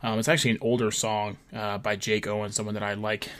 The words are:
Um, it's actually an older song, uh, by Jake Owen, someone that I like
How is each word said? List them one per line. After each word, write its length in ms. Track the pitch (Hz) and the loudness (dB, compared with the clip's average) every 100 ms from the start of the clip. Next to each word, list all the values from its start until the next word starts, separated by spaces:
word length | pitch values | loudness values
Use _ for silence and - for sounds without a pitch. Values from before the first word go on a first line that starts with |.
Um, 160 | 113 110 | -2 0
it's 80 | 120 | 2
actually 240 | 160 127 | 4 4
an 60 | 110 | 2
older 320 | 113 120 110 | 2 2 2
song, 460 | - 110 107 104 98 - | 0 0 0 -2 -6 -10
uh, 260 | 110 107 101 | -6 -4 -2
by 180 | 107 101 | 0 0
Jake 320 | 110 107 - | 2 0 2
Owen, 240 | 104 104 | -2 -2
someone 220 | 104 107 | -2 -2
that 100 | 104 | -2
I 100 | 101 | -2
like 340 | 101 107 107 - - | -2 0 -2 -4 -8